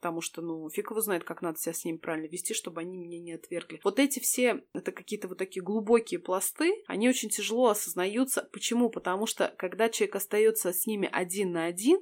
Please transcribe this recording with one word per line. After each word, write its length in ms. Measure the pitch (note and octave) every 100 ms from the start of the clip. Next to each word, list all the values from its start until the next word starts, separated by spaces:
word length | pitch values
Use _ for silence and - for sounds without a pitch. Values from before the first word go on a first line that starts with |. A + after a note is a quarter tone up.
потому 200 | F3 E3
что, 200 | E3 -
ну, 280 | E3+ D#3+ D#3
фиг 220 | G3+ G3+
его 100 | A3
знает, 220 | G#3 F3
как 180 | - E3
надо 180 | E3+ D#3+
себя 140 | -
с 120 | E3 F3
ними 120 | E3
правильно 300 | - D#3+ D#3
вести, 260 | F3 -
чтобы 280 | A3 - E3+
они 160 | E3+ F#3
меня 220 | E3+ E3+
не 140 | E3+
отвергли. 460 | E3 - F3 - D#3+
Вот 160 | G3+ G3+
эти 200 | C#4 B3+
все, 440 | - - B3 G#3 -
это 180 | - -
какие-то 360 | - - G#3 F#3
вот 100 | F#3
такие 260 | F#3+ F#3+
глубокие 560 | F3+ A3 G#3 A#3 A3+ E3+
пласты, 640 | E3+ F#3 - - D#4+ G#4+ -
они 220 | F3+ A#3+
очень 200 | B3+ G#3+
тяжело 400 | - G3 A3+ B3
осознаются. 800 | G#3 - F3 F#3 G#3+ C4 - -
Почему? 360 | - - A#3 A#3
Потому 360 | - - F#3+ A3
что, 280 | - F3+ -
когда 320 | F3+ F3+ A3+
человек 260 | - G3+ G3
остаётся 580 | - G#3 A3 A3 F3+
с 120 | F3 -
ними 240 | G#3+ F#3
один 420 | - F3+ F#3+ F#3+
на 120 | E3+ E3
один, 340 | F3 A3+ F#4+